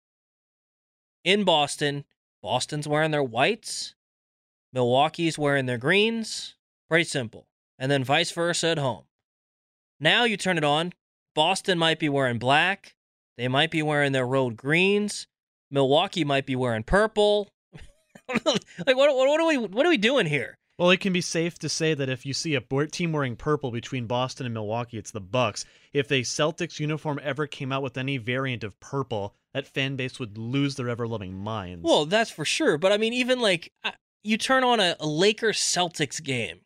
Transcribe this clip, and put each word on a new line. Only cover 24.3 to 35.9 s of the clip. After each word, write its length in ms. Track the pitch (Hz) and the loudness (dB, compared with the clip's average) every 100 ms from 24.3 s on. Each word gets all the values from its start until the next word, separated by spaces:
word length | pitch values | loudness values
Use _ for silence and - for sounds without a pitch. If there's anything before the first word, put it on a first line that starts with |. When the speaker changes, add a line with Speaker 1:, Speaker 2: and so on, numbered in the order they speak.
| - 127 | -6 -8
Speaker 2:
and 80 | |
Milwaukee, 440 | 113 104 117 117 113 | -6 -4 -4 -6 -10
it's 140 | - | -10
the 80 | 110 | -12
Bucks. 460 | 92 127 113 - - _ _ | -4 0 0 -2 -14 _ _
If 180 | 143 139 | -4 0
a 120 | 139 | -2
Celtics 580 | 120 - 156 160 170 - | -2 -2 -2 -2 -8 -6
uniform 400 | 147 151 156 143 | -4 -4 -4 -6
ever 260 | 143 135 147 | -6 -6 -6
came 260 | - 131 | -6 -6
out 100 | 135 | -4
with 140 | 139 131 | -4 -6
any 200 | 131 135 | -4 -4
variant 460 | 110 127 135 120 | -4 -4 -2 -6
of 160 | 104 - | -8 -12
purple, 560 | - 139 131 110 101 _ _ | -8 -6 -4 -6 -6 _ _
that 140 | 135 - | -10 -6
fan 300 | 147 135 131 | -4 -4 -4
base 220 | 127 - | -6 -8
would 180 | 117 107 | -12 -10
lose 380 | 113 139 143 135 | -4 0 0 -2
their 120 | 120 | -6
ever-loving 460 | 117 117 110 95 | -4 -4 -6 -8
minds. 500 | 95 104 110 90 90 | -8 -6 -6 -8 -4
Speaker 1:
Well, 220 | 330 226 151 | 2 2 2
that's 260 | 214 220 | 0 -2
for 140 | - 147 | -4 -4
sure. 320 | - 302 156 | 0 2 2
But, 160 | 185 | 2
I 40 | 208 | 2
mean, 140 | 226 | 0
even, 280 | 247 247 254 | 0 0 0
like, 340 | 220 170 - _ | 2 0 -4 _
uh, 80 | 220 - _ _ | -10 -10 _ _
you 140 | 208 220 | -4 -2
turn 260 | - 262 | 2 2
on 160 | 247 233 | 4 4
a, 160 | 180 - | 2 0
a 60 | 156 | -2
Lakers-Celtics 1160 | 151 202 208 226 - - 175 180 | 2 2 4 0 0 -2 0 -2